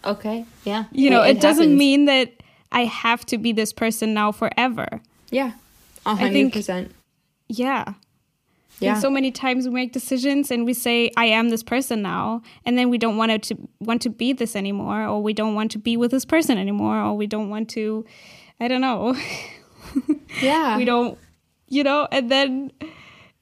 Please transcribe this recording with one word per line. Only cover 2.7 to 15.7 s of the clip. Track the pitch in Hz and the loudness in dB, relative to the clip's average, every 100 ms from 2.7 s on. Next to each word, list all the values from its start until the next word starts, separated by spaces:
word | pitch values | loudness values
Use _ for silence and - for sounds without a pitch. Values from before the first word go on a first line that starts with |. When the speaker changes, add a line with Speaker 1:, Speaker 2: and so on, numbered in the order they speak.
Speaker 2:
I | 240 240 | -2 -2
have | - 233 240 - | -2 -2 -2 -2
to | 240 | -2
be | 233 | 0
this | 220 214 | 0 -2
person | - 226 226 220 | -2 -2 -2 -2
now | 214 208 | 0 -2
forever. | 214 226 - 254 233 - 226 - _ - | -2 -2 0 -2 -2 -8 -10 -16 _ -6
Speaker 1:
Yeah, | 254 262 214 _ _ _ - | -2 -2 -6 _ _ _ -10
a | - | -4
Speaker 2:
I | 214 | 0
Speaker 1:
hundred | 196 | 2
Speaker 2:
think | 196 269 | 4 2
Speaker 1:
percent. | 220 202 185 180 - _ _ _ _ - | 0 -4 -6 -6 -14 _ _ _ _ -10
Speaker 2:
Yeah. | 220 254 262 - | -4 -2 -2 -6
I | 202 _ _ _ _ _ _ _ - | -12 _ _ _ _ _ _ _ -4
think | 190 214 | -2 0
Speaker 1:
Yeah. | |
Speaker 2:
so | 269 | 0
many | 277 269 | 0 -2
times | 254 269 254 254 | -2 -2 -2 -2
we | |
make | 247 254 | -2 -4
decisions | 254 - 262 262 277 277 | -6 -4 -2 0 0 0
and | 240 233 | -2 -2
we | |
say, | 247 247 240 233 - | -2 0 0 0 2
"I | 233 | 2
am | 220 233 | 2 2
this | 226 | 0
person | 226 240 269 226 | -2 -2 -2 -4
now," | 196 175 214 233 - - - | -4 -4 -4 -6 -10 -10 -2
and | 247 | 2
then | 247 | 2
we | 240 | 2
don't | 233 214 | 0 0
want | 226 | 0
it | 220 | 0
to, | - - - - | -4 -10 -12 -10
want | 220 233 | -2 -2
to | 240 | -2
be | 214 240 | -2 -2
this | 269 226 208 | -2 -4 -4
anymore, | 196 202 196 208 214 | -4 -4 -4 -4 -2
or | 208 | -2
we | 208 | -2
don't | 214 220 | -2 -2
want | 214 220 | -2 -4